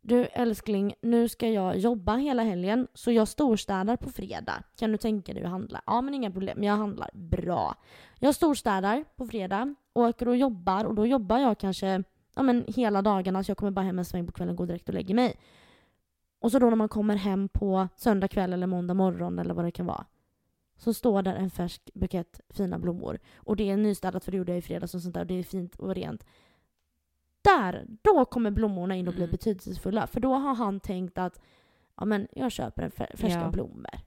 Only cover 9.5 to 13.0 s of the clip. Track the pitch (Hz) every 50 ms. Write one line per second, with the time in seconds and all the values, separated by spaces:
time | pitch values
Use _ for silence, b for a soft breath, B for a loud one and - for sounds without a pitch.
9.5 | 190 196 240 285 285 _ _ _ _ 233 240 233 233 - 240 240 247 247 277 269
10.5 | 226 180 170 190 190 196 214 - 220 202 214 233 269 262 214 180 220 254 277 254
11.5 | 208 - - 190 185 - - 190 190 185 190 _ _ _ _ _ _ - 269 262
12.5 | 240 240 - - 220 254 247 214 202 196